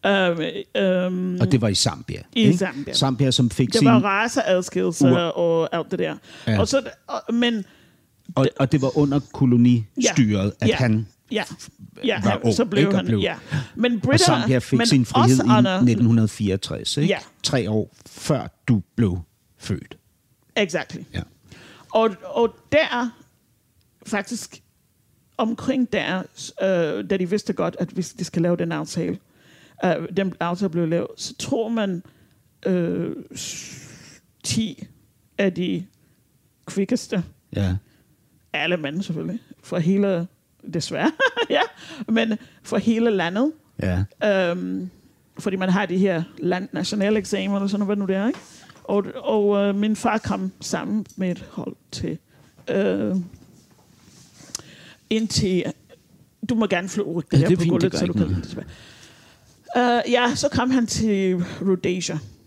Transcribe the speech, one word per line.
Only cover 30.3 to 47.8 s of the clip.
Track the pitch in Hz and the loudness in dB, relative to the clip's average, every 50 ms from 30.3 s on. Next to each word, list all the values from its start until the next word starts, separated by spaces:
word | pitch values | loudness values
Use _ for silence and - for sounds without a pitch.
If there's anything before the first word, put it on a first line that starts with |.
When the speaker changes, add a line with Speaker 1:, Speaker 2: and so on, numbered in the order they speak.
| 165 - | -4 -4
Speaker 1:
aftale | 175 170 180 180 202 175 | -4 -4 -2 -2 -2 -2
blev | 156 170 170 160 | 0 0 0 0
lavet, | 165 165 - - - | 0 -2 -2 -4 -10
så | - - - - - | -12 -14 -14 -10 -10
tror | - - - 226 226 220 | -4 -2 -2 -2 0 -2
man, | 233 226 208 202 180 170 - - _ _ _ _ _ _ _ _ _ _ - | -2 -2 -2 -2 -4 -6 -8 -14 _ _ _ _ _ _ _ _ _ _ -2
øh, | - 185 180 170 170 180 180 170 - - 277 - - - | 0 0 0 0 -2 -2 -4 -4 -6 -8 -10 -14 -16 -14
s-, | - - - - - - - - - - - - - - - - - _ _ _ _ - | -12 -12 -12 -12 -14 -14 -16 -18 -20 -20 -20 -20 -20 -20 -20 -20 -20 _ _ _ _ -8
ti | - - 220 220 - - - - - _ _ _ _ _ _ _ _ _ - | -4 -2 -2 -2 -4 -6 -12 -18 -20 _ _ _ _ _ _ _ _ _ 0
af | 202 190 175 | 0 0 0
de | 170 180 - 185 170 185 - _ _ _ _ _ _ _ _ _ _ _ _ _ _ _ | 0 -4 -4 -4 -6 -6 -10 _ _ _ _ _ _ _ _ _ _ _ _ _ _ _
kvikkeste, | - - 196 196 - 247 - - - 226 185 170 - - _ _ _ - | -6 -4 -4 0 0 -2 -4 -2 -4 -4 -4 -4 -6 -14 _ _ _ -4
Speaker 2:
Ja. | 104 98 92 92 98 _ _ _ _ _ _ _ _ _ _ _ _ _ _ | -2 0 0 -2 -2 _ _ _ _ _ _ _ _ _ _ _ _ _ _
Speaker 1:
alle | - 156 147 165 180 | -6 -4 -2 0 -2
mænd | 170 151 135 151 180 | -2 -2 -4 -4 -6
selvfølgelig, | 196 - 165 156 160 170 185 233 - _ - _ | -6 -4 -6 -6 -4 -6 -8 -8 -12 _ -20 _
fra | _ - - 175 | _ -6 -4 0
hele, | 156 170 196 196 202 196 185 170 170 - _ _ _ _ _ _ - - 165 | 2 2 2 2 2 2 0 -2 -4 -6 _ _ _ _ _ _ -16 -8 -6
desværre, | 170 - - - - 185 320 311 - 539 494 - | -6 -6 -4 -4 -2 -2 -2 0 0 0 0 0
<laughs> | 480 466 - | -2 -2 0
ja, | - 294 440 453 - - - - 320 285 233 - | 0 0 0 -2 -6 -18 -20 -18 -14 -14 -4 -2
men | 226 226 233 226 214 - - - _ _ | 0 0 0 0 -2 -6 -8 -18 _ _
fra | _ - - 214 | _ -4 -4 0
hele | - 233 226 226 233 233 | 0 0 2 2 2 2
landet. | 214 190 165 170 185 208 262 311 311 _ _ _ _ - | 2 0 0 -2 0 0 0 0 -2 _ _ _ _ -4
Speaker 2:
Ja. | - 95 90 92 98 - - _ - | -2 -2 0 0 -2 -4 -4 _ 0
Speaker 1:
Øhm, | 214 196 190 185 175 175 180 180 - - 190 185 185 - _ _ _ _ _ _ _ _ - | 0 2 2 2 0 -2 -4 -4 -6 -6 -6 -8 -10 -14 _ _ _ _ _ _ _ _ -8
fordi | - 214 190 | -6 -4 -2
man | 185 185 185 | -2 0 0
har | 180 208 208 | 2 0 0
de | 175 175 190 | 0 0 2
her | 196 196 175 160 170 - - - | 2 2 2 0 -4 -6 -10 -6
land-, | 156 175 180 180 196 - | -2 -2 -2 -2 -6 -8
nationale | - - 185 - 220 214 190 202 220 220 | -6 -6 -6 -4 -2 -2 0 0 0 0
eksamener, | 185 - 214 190 190 196 196 | -2 -2 -4 -2 -2 -2 -2
eller | 196 196 196 | -2 -2 -2
sådan | 202 202 | -2 -2